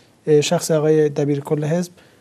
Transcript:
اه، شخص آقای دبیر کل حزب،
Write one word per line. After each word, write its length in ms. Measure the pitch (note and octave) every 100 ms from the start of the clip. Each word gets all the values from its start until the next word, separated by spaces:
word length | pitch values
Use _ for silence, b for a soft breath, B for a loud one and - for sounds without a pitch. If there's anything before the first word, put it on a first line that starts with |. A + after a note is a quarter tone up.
| b b -
اه، 140 | D3+
شخص 300 | D3 E3+ -
آقای 380 | D#3 D3+ D#3 D3+
دبیر 320 | D3 D3 C#3+
کل 240 | C#3 D3+
حزب، 280 | D3 E3+ F3 - b b